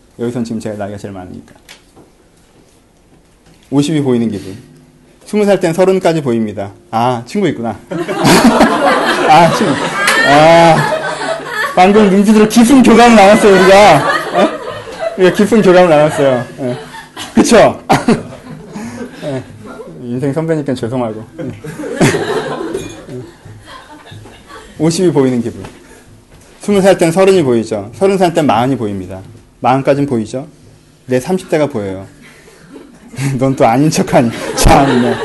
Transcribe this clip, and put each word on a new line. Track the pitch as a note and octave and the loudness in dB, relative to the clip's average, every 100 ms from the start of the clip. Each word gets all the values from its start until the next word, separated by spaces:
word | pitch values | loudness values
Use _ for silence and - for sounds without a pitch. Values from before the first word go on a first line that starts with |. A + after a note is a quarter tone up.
| _ - | _ -10
여기선 | A#2+ B2 A#2 | -6 -6 -6
지금 | A2 | -8
제가 | A2 G#2 | -8 -10
나이가 | G2+ G2+ | -10 -12
제일 | G2+ | -14
많으니까. | F#2+ F2+ F#2 - _ - - _ _ _ _ _ _ _ _ _ _ _ _ _ _ _ _ _ _ - | -14 -16 -18 -20 _ -20 -20 _ _ _ _ _ _ _ _ _ _ _ _ _ _ _ _ _ _ -6
오십이 | C3+ D3 D#3 | -2 -2 -2
보이는 | C3+ A#2+ A2+ | -2 -2 -2
기분. | G2 F#2+ A2 - - _ _ _ _ - | -6 -12 -18 -20 -20 _ _ _ _ -6
스무 | G#3+ G3+ | -2 0
살 | F#3 | 0
땐 | F3+ | -2
서른까지 | E3+ F#3 F#3+ F#3 D#3+ | 0 0 0 0 -2
보입니다. | C#3 A#2 G#2+ G2+ G2 - _ | -2 -2 -4 -8 -12 -14 _
아, | A2+ B2 B2 B2 | -4 -2 -4 -6
친구 | G#3 F3+ | -4 -4
있구나. | A#2 A2+ G#2 | -4 -8 -10
<laughs> | - | -10
아, | - - G4 - F4+ C4+ B3 - - C#4 - - - D#3+ D#3 F3 - | -10 -8 -2 0 2 0 0 0 0 -2 -2 -2 -2 2 4 4 2
친구. | F#3+ C3 F3 - - - - | -2 -2 -4 -4 -2 0 2
아, | C#3+ D#3+ E3 E3 - D3 D#5 - - - - - - - - | 4 6 6 6 4 0 -4 -6 -8 -8 -8 -8 -8 -4 2
방금 | F#3 G#3 G3+ | 4 4 4
눈빛으로 | G3 G#3 G#3+ G#3+ | 4 4 4 4
깊은 | A#3 A#3 C4+ | 4 6 6
교감을 | G#3+ A3 A#3+ A3+ | 6 6 6 6
나눴어요, | G3 - G#3+ F#3+ | 6 6 6 6
우리가. | F#3 G3 G#3 D3 - - - | 6 6 6 4 2 -4 -4
어? | - - D#5 - D#5 - - E5 - | -2 -2 -4 -12 -14 -14 -10 -8 0
우리가 | F3+ F3 | 2 2
깊은 | G3+ A3+ | 2 2
교감을 | F#3 F3+ F3+ | 4 6 6
나눴어요. | D3 D3+ - C#3 B2 A#2+ - | 4 2 0 0 0 -4 -8
예. | B2+ C3 - - - - - | -8 -8 -12 -20 -18 -18 -4
그쵸? | - - A3 D3 - - | 0 4 4 4 2 -4
<laughs> | D3 - G3 - - - - - G3+ A#3 - A3 - | -2 0 -4 -6 -18 -20 -20 -18 -16 -14 -14 -16 -12
예. | D3+ C3 - G#2+ G#2 - - D#3+ | -10 -10 -12 -18 -20 -18 -18 -16
인생 | B2 B2+ C#3+ | -10 -6 -4
선배니까 | D#3 D#3+ D#3 C#3+ B2 | -4 -4 -4 -4 -6
죄송하고. | A2+ B2+ A#2 A2 A2 - C3 - D3+ - C#4+ A#3 - - - - - - E4 F#4+ - - - B2+ A#2+ - - - - - - D4+ - - - - - - - - | -6 -6 -6 -8 -14 -14 -14 -14 -16 -14 -10 -2 -2 -2 -4 -6 -8 -10 -10 -10 -12 -18 -18 -18 -18 -20 -20 -20 -20 -20 -20 -20 -20 -20 -20 -20 -20 -20 -18 -4
오십이 | D#3 E3+ F3+ | -2 0 0
<laughs> | |
보이는 | C#3+ C3 B2 | 2 0 0
기분. | A2 G2 F#2 - - - _ - _ - _ - - | -6 -10 -16 -20 -20 -20 _ -20 _ -20 _ -10 -2
스무 | G3+ | 2
살 | G3 F3 | 4 2
땐 | E3 | 2
서른이 | E3+ F#3+ F#3+ | 2 2 2
보이죠. | C3+ A#2 G#2+ G#2+ G2+ | 2 0 -2 -8 -10
서른 | - G3 F#3+ | -4 -2 0
살 | F3 | 0
땐 | E3 C#3 | 0 0
마흔이 | G#2+ B2+ B2 | 0 0 -2
보입니다. | G#2+ G2 F2+ F#2+ - - _ _ | -6 -8 -10 -14 -18 -20 _ _
마흔까진 | B2 C3+ C3 C#3 C#3+ | -2 0 0 -2 -2
보이죠. | A#2 G#2+ B2+ E3 _ - _ _ _ - | -4 -4 -10 -12 _ -20 _ _ _ -6
내 | B2+ | -4
삼십 | D3+ F#3 - | -2 -6 -2
대가 | D#3+ C#3+ | -2 -2
보여요. | A2+ G2 F#2+ G2 - - - - - - | -4 -8 -10 -16 -20 -20 -20 -20 -20 -20
<laughs> | - - - - - C#3 B2+ | -20 -20 -20 -18 -8 -6 -2
넌 | C3+ C3+ | -2 2
또 | B2 | 2
아닌 | B2 D#3 | 2 0
척하니. | F3 F#3 E3 A#2 - - - | 0 0 0 0 -4 -8 0
참네. | - D#3 C#3 B2 A#2+ | 4 4 2 0 -2
에? | - | -4